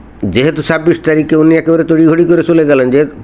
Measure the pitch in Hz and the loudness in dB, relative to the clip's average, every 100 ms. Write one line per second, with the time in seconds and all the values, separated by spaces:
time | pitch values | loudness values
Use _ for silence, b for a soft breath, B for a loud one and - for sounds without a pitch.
0 | - - 104 90 147 151 - 160 160 170 | -20 -10 -4 0 0 -2 -4 -2 0 -2
1 | - 156 151 160 160 160 160 165 160 160 | 0 -2 0 0 2 2 0 -2 0 2
2 | 160 165 170 170 160 165 147 135 127 135 | 2 2 2 0 2 0 2 2 2 0
3 | 156 - | -2 -4